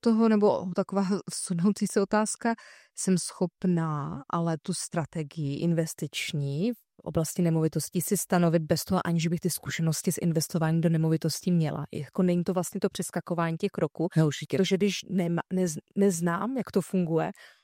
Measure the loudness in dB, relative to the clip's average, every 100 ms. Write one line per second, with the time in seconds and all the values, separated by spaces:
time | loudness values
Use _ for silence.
0 | 4 4 6 6 4 4 -2 -4 -2 0
1 | 0 -2 -4 -10 -4 2 2 2 0 0
2 | 2 0 0 -2 -2 -2 -8 -20 _ -6
3 | 0 0 0 -4 -4 -2 0 2 0 -2
4 | -6 -8 -6 -2 -2 -2 -4 -6 -4 -6
5 | -4 -6 -8 -6 -4 -2 0 0 0 -4
6 | -8 -6 -6 -4 -4 -2 -2 -4 _ _
7 | -4 -2 -2 0 2 2 2 0 -4 -4
8 | -2 -2 0 2 4 2 0 -2 0 -2
9 | 2 0 0 0 -2 -4 -6 -2 0 0
10 | -2 0 0 0 0 0 2 2 2 2
11 | 2 2 0 -2 0 2 2 -2 -6 -8
12 | -6 0 2 2 0 -2 -2 -2 -4 -2
13 | -6 -6 -4 -2 -2 -2 -4 -2 -4 -2
14 | 0 2 2 0 -4 0 2 2 0 -2
15 | -4 -2 0 -2 -2 -2 -2 -4 _ 2
16 | 2 4 0 0 -2 -4 -2 -2 0 -2
17 | 0 0 0 -6 -20 _